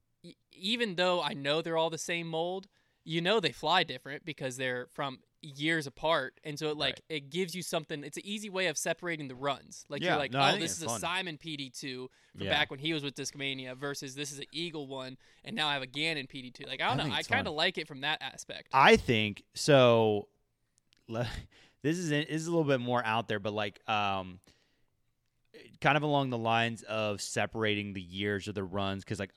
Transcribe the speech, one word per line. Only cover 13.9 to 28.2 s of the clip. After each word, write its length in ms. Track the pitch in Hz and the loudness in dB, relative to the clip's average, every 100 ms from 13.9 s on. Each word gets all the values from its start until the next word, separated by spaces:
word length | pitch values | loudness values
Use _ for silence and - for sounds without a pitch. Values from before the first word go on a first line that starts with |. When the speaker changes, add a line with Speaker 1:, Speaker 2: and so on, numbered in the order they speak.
| 139 139 | -6 -10
Speaker 1:
this 160 | 135 143 | -8 -8
is 80 | 143 | -10
an 60 | - | -10
Eagle 340 | 147 170 151 135 | -8 -6 -8 -8
one, 320 | 135 131 131 _ _ | -10 -10 -14 _ _
and 120 | - 220 | -8 -2
now 100 | 151 | 0
I 60 | |
have 100 | 139 | -2
a 60 | 131 | -4
Gannon 400 | 139 160 151 131 | -4 -2 -4 -8
P 140 | 139 | -12
D 100 | 123 | -14
two." 120 | - | -14
Like, 160 | 131 135 | -12 -4
I 40 | |
don't 80 | 185 | 0
Speaker 2:
I 40 | 247 | 0
Speaker 1:
know. 40 | |
Speaker 2:
think 140 | 156 147 | 0 -2
Speaker 1:
I 20 | |
Speaker 2:
it's 100 | - | 0
Speaker 1:
kinda 220 | 262 214 | -2 0
Speaker 2:
fun. 60 | 151 | 0
Speaker 1:
like 200 | 185 180 | 0 0
it 120 | 156 | -8
from 140 | 135 | -6
that 200 | 143 156 | -4 -4
aspect. 460 | 131 - - 85 - | -6 -12 -12 -14 2
Speaker 2:
I 220 | 131 165 | 8 10
think, 480 | 226 - 110 107 - - | 8 6 4 2 -2 -10
so, 760 | - - 139 123 113 110 104 - _ _ _ _ _ _ _ - | -2 8 10 10 8 6 4 -2 _ _ _ _ _ _ _ -8
le-, 200 | 113 117 - - | -4 -4 -6 -14
<laughs> 280 | _ _ _ | _ _ _
this 160 | 143 180 | -2 0
is, 120 | 165 | 0
this 160 | 147 156 | 0 0
is 160 | 156 165 | -4 0
a 40 | |
little 100 | 170 | 2
bit 180 | 143 131 | 4 2
more 240 | 123 120 | 2 0
out 220 | 110 113 107 | 2 0 0
there, 140 | 107 | -2
but, 120 | 107 | -2
like, 280 | 104 104 - - | -2 -4 -6 -2
um, 500 | 107 101 95 92 90 - _ _ _ _ _ _ _ _ _ _ - - - | 0 0 -2 -6 -14 -20 _ _ _ _ _ _ _ _ _ _ -20 -20 2
kind 160 | 143 147 | 4 4
of 80 | |
along 260 | 151 143 131 | 4 2 2
the 80 | 120 | 0
lines 460 | 113 117 117 113 | 2 4 2 -2
of 360 | - 110 107 98 | -4 -2 0 -2
separating 760 | - 113 104 113 107 104 104 | -4 -2 -2 0 0 0 -2
the 60 | 98 | -8
years 460 | 87 95 | -8 -4